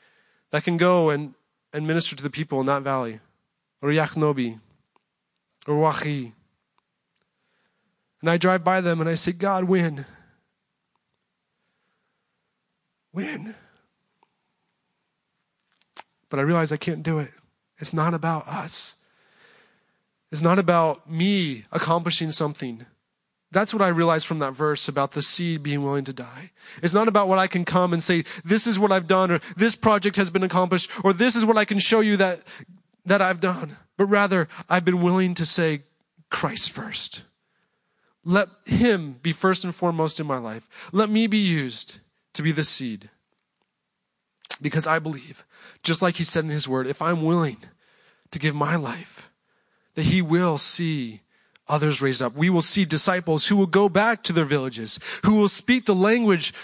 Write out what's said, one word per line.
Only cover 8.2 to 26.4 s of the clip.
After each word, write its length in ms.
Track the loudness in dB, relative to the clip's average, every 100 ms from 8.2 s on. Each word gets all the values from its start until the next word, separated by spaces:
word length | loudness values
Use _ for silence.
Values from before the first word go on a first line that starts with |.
And 100 | 0
I 60 | 2
drive 260 | 4 2
by 180 | 2 2
them 200 | 0 0
and 100 | 0
I 40 |
say, 180 | -2 -4
"God, 320 | -2 -2 0
when? 420 | 2 2 2 -4 -12 -20 _ _ _ _ _ _ _ _ _ _ _ _ _ _ _ _ _ _ _ _ _ _ _ _ _ _ _ _ _
When?" 460 | -8 -8 -8 -12 -16 _ _ _ _ _ _ _ _ _ _ _ _ _ _ _ _ _ _ _ _ _ _ _ -20 -20 _ _
But 80 | -2
I 40 |
realize 280 | 0 0 0
I 60 | -4
can't 260 | -6 -6
do 160 | -4 -4
it. 140 | -6 -14 _ _ _ _
It's 140 | -6
not 220 | -2 -2
about 320 | 0 -2 -4 -6
us. 480 | -10 -8 -8 -10 -12 _ _ _ _ _ _ _ _ _ _ _ _ _
It's 100 | -2
not 200 | 2 4
about 500 | 4 4 2 -2 -6
me 540 | -2 2 2 0 -6 -8
accomplishing 580 | -6 0 0 0 -2 -4
something. 560 | -2 -4 -4 -10 -12 -18 _ _ _ _ _ _
That's 200 | -2 0
what 80 | 0
I 80 | 2
realized 380 | 2 2 2 -2
from 140 | -4
that 140 | -4
verse 340 | -2 -2 -2 -4
about 240 | -4 -4
the 100 | -2
seed 400 | -2 -2 -4 -4
being 220 | -4 -4
willing 200 | -2 -4
to 80 | -6
die. 380 | -12 -16 -18